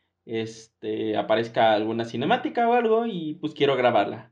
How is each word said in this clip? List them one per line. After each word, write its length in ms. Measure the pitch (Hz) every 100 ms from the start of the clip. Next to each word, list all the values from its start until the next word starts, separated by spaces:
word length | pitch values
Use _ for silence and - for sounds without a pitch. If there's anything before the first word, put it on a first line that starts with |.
| _ _ -
este, 880 | 113 110 - - _ 110 110 110 107
aparezca 560 | 107 110 117 - 113
alguna 320 | 107 107 113 113
cinemática 640 | 117 147 247 302 - 233
o 60 | 240
algo 320 | 233 220 233
y, 300 | 185 156 147
pues, 180 | 151 -
quiero 200 | 139 131
grabarla. 560 | 123 113 101 113 -